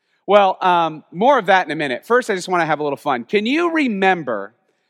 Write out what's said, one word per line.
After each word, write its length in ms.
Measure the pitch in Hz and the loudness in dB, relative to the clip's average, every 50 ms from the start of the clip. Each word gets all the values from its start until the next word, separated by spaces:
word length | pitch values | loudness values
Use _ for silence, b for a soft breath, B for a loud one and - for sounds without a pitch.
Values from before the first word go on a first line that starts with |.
| _ _ _ _ _ | _ _ _ _ _
Well, 320 | - 196 208 202 190 185 - | 4 4 4 4 4 0 0
um, 420 | - 185 180 170 165 160 156 151 - _ | 0 2 2 2 0 -2 -4 -10 -18 _
more 260 | - 170 214 262 294 | -6 0 2 2 2
of 80 | 254 190 | 2 2
that 200 | 180 190 185 175 | 2 2 2 2
in 60 | - | -2
a 40 | 147 | -4
minute. 300 | 156 151 135 123 - - | -4 -4 -4 -4 -6 -2
First, 240 | - 226 254 247 - | 0 0 0 0 -2
I 60 | 202 | -6
just 120 | 180 165 | -6 -4
wanna 180 | 185 185 175 165 | -2 -2 -2 0
have 140 | 156 156 143 | 0 -2 -2
a 40 | 151 | -2
little 140 | 147 139 | -6 -6
fun. 260 | - - 151 131 120 113 | -6 -4 -4 -4 -4 -4
Can 220 | - - 208 208 | -4 -2 -2 0
you 260 | 233 277 320 349 339 | 0 0 0 0 0
remember 840 | 330 320 294 247 208 190 196 190 185 175 147 131 113 101 98 104 _ _ _ _ _ _ _ | 0 0 -2 -2 -2 0 0 0 0 0 -2 -6 -6 -6 -8 -12 _ _ _ _ _ _ _